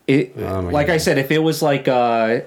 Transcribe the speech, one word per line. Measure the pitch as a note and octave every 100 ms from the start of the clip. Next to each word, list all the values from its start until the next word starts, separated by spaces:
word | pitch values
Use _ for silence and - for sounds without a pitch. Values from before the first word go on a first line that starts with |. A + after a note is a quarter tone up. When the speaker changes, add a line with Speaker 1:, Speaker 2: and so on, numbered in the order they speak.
| -
Speaker 1:
it, | C3+ - -
Speaker 2:
Oh, | F#2 F#2+
my | F2+
Speaker 1:
like | D3 D3
I |
Speaker 2:
God. | E3
Speaker 1:
said, | F3 C#3+
if | C3+
it | D#3
was | D#3+ D#3
like | D3+ C#3 C#3
a, | B2+ A#2+ A#2 A2+ A#2